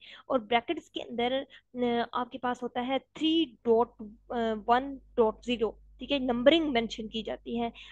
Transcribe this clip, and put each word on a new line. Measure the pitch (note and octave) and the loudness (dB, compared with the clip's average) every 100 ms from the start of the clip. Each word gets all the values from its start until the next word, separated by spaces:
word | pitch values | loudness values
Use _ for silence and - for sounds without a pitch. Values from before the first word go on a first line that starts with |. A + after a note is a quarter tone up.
| - - - | -16 -16 -2
और | C4 | -2
ब्रैकेट्स | G#3 A#3 - D#4+ - | 2 0 0 -8 -8
के | - | -14
अंदर, | - A#3 A#3+ | -10 -4 -2
अ, | C4+ C#4 - _ B3 A#3+ A#3 - | -2 -6 -16 _ -4 -2 0 -2
आपके | - A#3+ B3+ | -6 -8 -6
पास | B3 B3 | -6 -6
होता | A#3+ B3 | -6 -6
है | B3 C4+ | -2 -4
थ्री | _ - D#4 E4 C#4+ A3 | _ -4 0 2 0 -2
डॉट | A#3 A3+ A#3+ - G#3+ A3 - B3 A3+ A3 G#3 | 2 4 2 -4 -18 -16 -8 -4 -4 -4 2
वन | B3 C#4 C4+ - - | 2 0 -12 -6 2
डॉट | A3 G#3+ | 2 0
ज़ीरो, | A#3+ A#3+ G#3+ - - - | -4 -2 -2 -4 -20 -14
ठीक | B3 | -4
है, | C#4+ | -2
numbering | B3+ A#3+ B3+ E4 D4+ | 0 4 6 6 4
mention | A#3 A3+ - A3 | 0 -2 -6 -8
की | A3 | -8
जाती | G#3+ B3+ - A#3 | -8 -8 -6 -4
है। | A#3 - - | -6 -8 -20